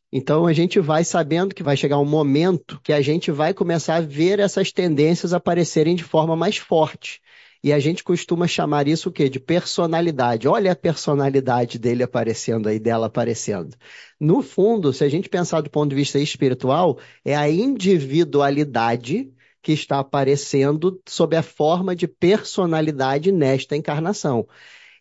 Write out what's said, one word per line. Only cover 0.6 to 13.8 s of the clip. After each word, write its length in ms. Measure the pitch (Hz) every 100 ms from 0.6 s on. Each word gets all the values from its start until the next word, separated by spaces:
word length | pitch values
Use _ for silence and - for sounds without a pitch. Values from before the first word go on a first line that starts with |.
| 180 214
vai 240 | 151 156
sabendo 500 | 170 180 147 165 190
que 80 | -
vai 140 | 156 139
chegar 220 | 147 143
um 60 |
momento 760 | 143 156 143 139 180 180 - 151
que 100 | -
a 80 | 147
gente 300 | 139 160 -
vai 240 | 143 156
começar 420 | - 170 165 - 160
a 40 |
ver 400 | 156 143 175 202
essas 320 | 202 - 190
tendências 600 | - 180 143 156 170 175
aparecerem 640 | 175 - 175 160 - 156
de 80 | 175
forma 320 | 165 160 160
mais 220 | 165 175 -
forte. 640 | - 165 151 - - - _ - - _
E 100 | 139
a 60 | 147
gente 240 | 143 180
costuma 460 | - 175 - 170 175
chamar 400 | - 151 147 143
isso 220 | 156 185
o 20 |
quê? 160 | - 139
De 100 | 127
personalidade. 1120 | - 170 - - 170 160 170 139 120 113 127
Olha 240 | 220 185
a 40 | 175
personalidade 1000 | 170 147 - 143 139 135 131 123 120 123
dele 240 | 117 120
aparecendo 640 | 123 123 113 110 - 113 107
aí, 120 | 110
dela 260 | 113 117 110
aparecendo. 680 | - 117 110 - 98 82 -